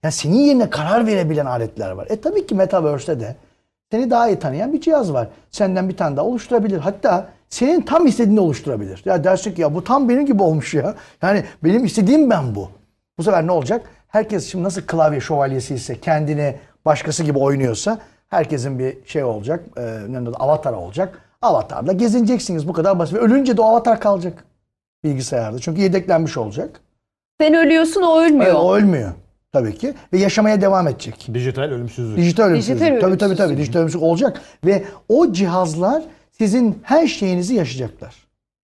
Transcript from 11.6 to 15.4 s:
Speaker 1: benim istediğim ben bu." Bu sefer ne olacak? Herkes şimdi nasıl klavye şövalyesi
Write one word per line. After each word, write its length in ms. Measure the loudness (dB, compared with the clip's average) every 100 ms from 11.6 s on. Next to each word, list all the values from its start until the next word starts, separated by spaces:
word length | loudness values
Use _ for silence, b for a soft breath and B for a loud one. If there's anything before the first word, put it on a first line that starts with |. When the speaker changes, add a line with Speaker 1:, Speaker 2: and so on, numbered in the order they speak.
Speaker 1:
benim 200 | 0 2
istediğim 460 | 2 2 4 4 4
ben 240 | 2 0
bu." 160 | -6 -10 -16 _ _ _ -4
Bu 40 |
sefer 240 | 0 2 2
ne 60 |
olacak? 340 | 0 0 -4 -6 b b
Herkes 420 | -2 0 -4 -6
şimdi 140 | -6
nasıl 180 | -4 -6
klavye 380 | -6 0 2 0
şövalyesi 540 | -2 -2